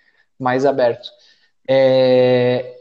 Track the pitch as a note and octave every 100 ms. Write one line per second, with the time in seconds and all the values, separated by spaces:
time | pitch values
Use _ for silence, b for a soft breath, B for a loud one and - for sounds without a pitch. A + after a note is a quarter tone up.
0 | _ _ _ - B2+ B2+ C#3 C3 A#2+ A#2
1 | - _ b b b _ - C3+ C3 C3
2 | C3 B2+ B2+ B2 B2 B2 - -